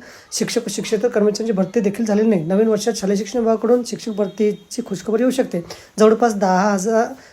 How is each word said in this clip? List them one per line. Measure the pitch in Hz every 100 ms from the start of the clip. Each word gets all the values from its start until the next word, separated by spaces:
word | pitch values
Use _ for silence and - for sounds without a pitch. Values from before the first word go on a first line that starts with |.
| - - -
शिक्षक, | - 220 - 226
शिक्षकेतर | 208 - 214 240
कर्मचाऱ्यांची | 220 208 202 226
भरती | 190 190 240
देखील | 202 208 226
झालेली | 208 220
नाही. | 196
नवीन | 156 190 220
वर्षात | 214 220 226
शालेय | 190 196
शिक्षण | 220 247
विभागाकडून | 226 220 220 247 240
शिक्षक | 175 -
भरतीची | 202 202 - 208 208 - - 233
खुशखबर | 165 - 214
येऊ | 254
शकते. | 254 - 170 170 - - -
जवळपास | 214 220 240
दहा | 208 196 185 208
हजार, | 202 190 220 233 262 -